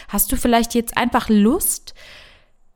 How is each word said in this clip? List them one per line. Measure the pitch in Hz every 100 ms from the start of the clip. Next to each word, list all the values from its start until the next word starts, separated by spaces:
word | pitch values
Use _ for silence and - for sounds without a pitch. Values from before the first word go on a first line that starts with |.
| -
hast | 202 -
du | 269
vielleicht | 247 233 233
jetzt | 233 226 -
einfach | 240 247 -
Lust, | 214 202 339 - - - - - - - _ _ _ _